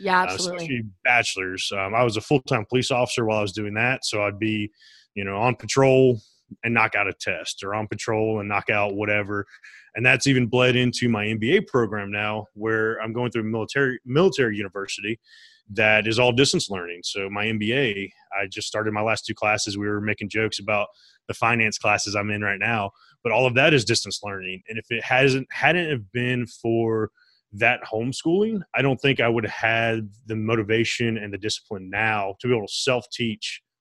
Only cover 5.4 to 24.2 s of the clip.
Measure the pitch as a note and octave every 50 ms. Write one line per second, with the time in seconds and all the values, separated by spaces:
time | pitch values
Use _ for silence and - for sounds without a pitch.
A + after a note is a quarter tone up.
5.4 | A2+ B2+ A#2+ - - G#2+ - C#3 C3+ C3+ C3 C3 C3 B2+ B2 A2 - _ _ _
6.4 | _ - G#2+ _ - A#2 A#2 A#2 A2 A2 - G#2 G2+ F#2+ F#2 - - G#2 F#2 D#2+
7.4 | E2+ - - - - G2 G2+ G#2+ G#2+ - A2 G#2 - - A2 A2 A2 A2 A2 G#2+
8.4 | G2+ G#2 G#2 G2 - - A2 G#2 G2+ G2+ G2 G2+ G#2 G#2 G#2 G#2 G2+ G2 G#2 G2+
9.4 | G2 _ - - _ - - - - _ - - A#2+ B2+ C3 B2+ - C3+ C3+ B2+
10.4 | B2 G#2+ B2+ B2 B2 B2+ A#2+ B2 B2+ B2 A#2 - B2 A#2+ A2+ G#2 G#2 G#2+ A2+ A2
11.4 | G#2+ A#2+ F3 G#3+ - - - B2 A#2 G2+ G#2+ G#2 G2+ G2 G#2 G#2 G#2+ G#2+ G#2+ A2
12.4 | G#2 - - G#2+ G#2+ A2 A2 A2 A2 A2 A2+ - A2 A2+ A2 A#2+ B2 A#2+ - A#2
13.4 | A2 A2 A2+ A2+ G#2+ - - C#3 C#3 C3 B2 - - B2 B2+ D3+ F#3 F#3+ C3 -
14.4 | B2+ A2+ G#2 G2+ G#2 F#2+ - G2+ G2 - - - G2 G#2 A2+ - _ _ - -
15.4 | - - _ _ _ - G2+ A2 G#2+ G#2+ G#2+ G#2+ G#2 A2 A2 A2+ B2 B2 A#2+ B2
16.4 | C#3 C3+ - - - - G2 F#2 F2 F2 F2 F2 - - - G2+ G2 G2 G2+ G#2
17.4 | G#2 A2 A2+ G#2+ G#2 G#2+ A#2+ C#3 C#3 A2+ G2+ G2 G2 F#2 _ _ _ - G2 G2
18.4 | G2+ F#2+ - G#2+ - - - G#2+ G#2+ G#2+ G#2 G#2 G#2+ A2+ A2 G#2+ - - G#2+ -
19.4 | A2 G#2+ G#2+ G#2+ - G#2+ G2 G2+ G#2 G#2 G#2 G#2 G#2 G#2+ G#2 - G#2+ G2 G#2 A2
20.4 | A2 G#2+ - - G2+ G#2+ G#2+ G2+ G#2 - - _ _ _ _ _ _ - G#2+ -
21.4 | A#2+ A2+ A#2 A#2 A2 G#2+ G2+ - - G#2+ G#2 G2+ - G#2 G2 G#2 G2+ G#2+ G#2 G#2
22.4 | G#2 G2+ G2+ F#2+ G2+ A2+ A#2+ A2 G2+ G2 - _ _ _ _ _ - A#2+ A2 A#2
23.4 | C3 B2+ A#2 B2+ C#3 E3 D#3 C3+ G#2 G#2 A2+ - - G2+ - -